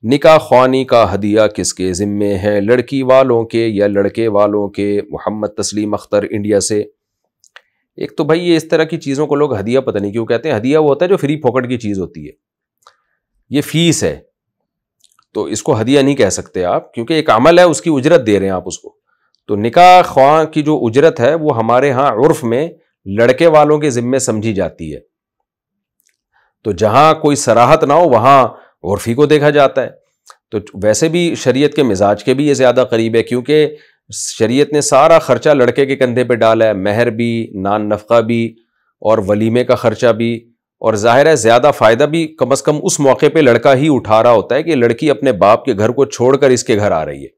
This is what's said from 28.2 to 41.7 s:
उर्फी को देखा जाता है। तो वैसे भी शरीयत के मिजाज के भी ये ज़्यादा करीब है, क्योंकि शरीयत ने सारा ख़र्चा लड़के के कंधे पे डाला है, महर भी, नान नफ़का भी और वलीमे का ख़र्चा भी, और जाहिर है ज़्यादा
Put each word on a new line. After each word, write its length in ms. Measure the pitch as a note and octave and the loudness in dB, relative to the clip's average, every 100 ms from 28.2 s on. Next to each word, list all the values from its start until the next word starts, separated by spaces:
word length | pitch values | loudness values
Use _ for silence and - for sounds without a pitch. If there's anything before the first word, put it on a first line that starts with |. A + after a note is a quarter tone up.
| A#2+ C#3 A2 - _ _ | 4 4 4 -4 _ _
उर्फी 300 | E2+ G2+ - | -8 -6 -4
को 120 | A#2+ D3 | 0 2
देखा 220 | D3 D3 | 4 2
जाता 320 | D3 C3+ C3 | 2 2 0
है। 180 | B2 - _ _ _ _ _ | -6 -10 _ _ _ _ _
तो 80 | G#2+ G2 G#2 | -10 -10 -6
वैसे 340 | G#2 G#2+ D#3+ | -2 0 0
भी 260 | E3 E3+ - | 0 -4 -2
शरीयत 380 | - B2+ C#3+ | -2 0 0
के 100 | - | 0
मिजाज 400 | C3+ F#2+ G2+ G#2 | -2 0 0 0
के 100 | - | -2
भी 140 | C3 D3 | -2 0
ये 60 | |
ज़्यादा 300 | C3 B2+ B2 | 0 2 2
करीब 320 | B2+ A2+ A2+ A#2 | 0 -2 0 -2
है, 80 | |
क्योंकि 540 | A2+ B2 B2 D3+ D3 - _ _ _ | -2 -6 -2 0 0 -4 _ _ _
शरीयत 640 | - - - A2 B2+ D3 | -14 -14 -4 -2 0 0
ने 80 | D3 | -2
सारा 380 | C#3 C3+ D#3 E3 | 0 2 4 4
ख़र्चा 340 | - A#2 D3+ | 2 -2 2
लड़के 320 | C#3+ B2 A#2+ C#3 | 2 2 0 -2
के 100 | C3+ | 0
कंधे 280 | B2+ A#2 | -2 -2
पे 120 | A#2+ A#2+ | -2 0
डाला 300 | A2+ A2+ A2 | 2 2 2
है, 80 | G2+ | 0
महर 340 | F#2+ G#2 A#2+ | -2 -2 -2
भी, 420 | A2 A#2 A#2 A2+ G2 | -2 -4 -4 -8 -8
नान 360 | F#2+ G#2 G#2 | -4 -4 -2
नफ़का 280 | G#2 - A#2 | -6 0 0
भी 340 | A2+ A#2 A#2 - _ _ _ _ | 2 -4 -4 -8 _ _ _ _
और 180 | G#2 A2 | -2 0
वलीमे 440 | F#2+ G#2 A2 A#2+ | 0 -2 0 -2
का 120 | B2 A#2+ | 0 0
ख़र्चा 360 | A#2+ A2 B2 | 0 0 0
भी, 200 | A2 A#2 A#2 _ _ _ _ | 0 -2 -6 _ _ _ _
और 140 | A2 A2 | -4 0
जाहिर 320 | A2 A#2+ D3 | 2 4 4
है 80 | D#3 | 2
ज़्यादा 360 | A2 A#2+ C#3+ | 4 4 2